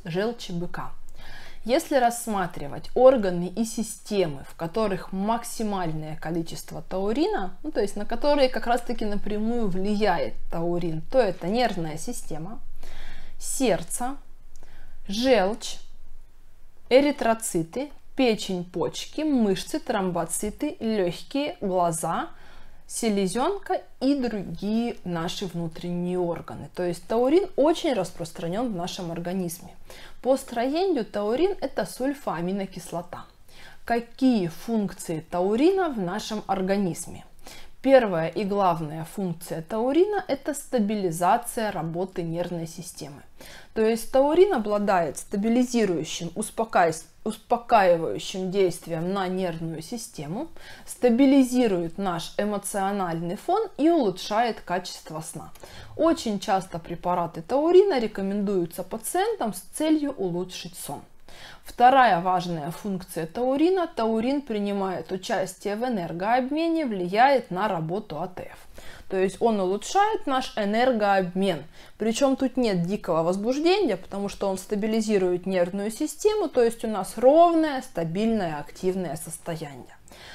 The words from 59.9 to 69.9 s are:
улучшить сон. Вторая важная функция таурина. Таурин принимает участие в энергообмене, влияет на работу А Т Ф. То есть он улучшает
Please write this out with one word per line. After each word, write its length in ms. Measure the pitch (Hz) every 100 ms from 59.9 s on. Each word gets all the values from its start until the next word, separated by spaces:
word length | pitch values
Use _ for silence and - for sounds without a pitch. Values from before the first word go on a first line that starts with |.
| 311 277
улучшить 640 | - 190 175 180 - 170 -
сон. 260 | - - - - - - - -
Вторая 560 | - - 247 269 240 170
важная 520 | 185 180 175 165 156
функция 560 | - 208 185 - 165 165
таурина. 600 | 233 254 277 339 381 330
Таурин 540 | - 226 226 240 285
принимает 680 | 277 208 202 202 190 175 -
участие 640 | 190 190 190 190 - 202 208
в 100 | 254
энергообмене, 1000 | 208 165 165 202 254 254 302 330 320 269
влияет 640 | 196 175 202 269 262 -
на 160 | 180 214
работу 520 | 175 160 196 - 151
А 80 | 175
Т 160 | -
Ф. 140 | - - - - - - -
То 100 | 190
есть 200 | 190 -
он 200 | 233 208
улучшает 640 | 185 208 -